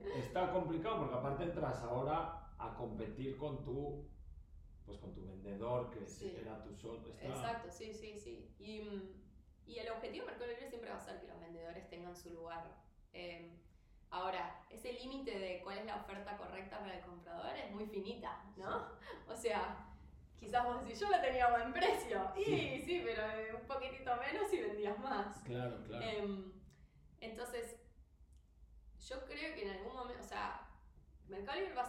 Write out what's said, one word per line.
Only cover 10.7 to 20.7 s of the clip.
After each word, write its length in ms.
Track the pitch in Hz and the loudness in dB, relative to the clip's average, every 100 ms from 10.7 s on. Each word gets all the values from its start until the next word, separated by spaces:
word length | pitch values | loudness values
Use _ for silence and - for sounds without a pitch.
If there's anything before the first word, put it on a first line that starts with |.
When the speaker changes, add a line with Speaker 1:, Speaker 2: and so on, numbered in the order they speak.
| 233 208 | -6 -6
Speaker 2:
va 60 | 196 | -6
a 40 | |
ser 200 | 196 190 | -6 -8
que 60 | 180 | -10
los 140 | 170 | -10
vendedores 480 | 170 170 165 175 185 | -10 -8 -8 -8 -8
tengan 260 | 170 175 | -8 -8
su 140 | 175 175 | -10 -10
lugar. 600 | 165 165 165 170 - - - - | -8 -6 -6 -8 -12 -18 -20 -16
Em, 460 | 175 175 170 170 170 - - - - - | -10 -8 -8 -10 -14 -18 -20 -20 -20 -6
ahora, 540 | 175 185 185 - - - | 0 2 2 0 -4 -12
ese 220 | 220 247 | -6 -4
límite 440 | 240 254 269 233 202 | -4 -4 -4 -2 0
de 240 | 190 180 | 0 -2
cuál 140 | 190 202 | -2 -4
es 60 | 214 | -2
la 100 | 202 | -2
oferta 400 | 202 196 202 202 | -4 -6 -4 -6
correcta 400 | 202 190 196 214 | -4 -6 -6 -4
para 180 | 202 185 | -4 -6
el 80 | |
comprador 520 | 180 175 175 170 330 311 | -8 -10 -8 -4 -2 -2
es 140 | 208 | -4
muy 140 | 202 214 | -4 -2
finita, 540 | 196 220 - - - - 190 | -2 -2 -2 -4 -4 -8 -8
¿no? 220 | 196 233 | -2 0
Speaker 1:
Sí. 280 | - - - - - | -2 -8 -10 -10 -8
Speaker 2:
O 100 | 156 | 0
sea, 500 | 156 160 185 - - - - - - - | 4 4 2 -2 -8 -14 -14 -16 -16 -12
quizás 260 | 220 240 | 2 6
vos 160 | 240 | 6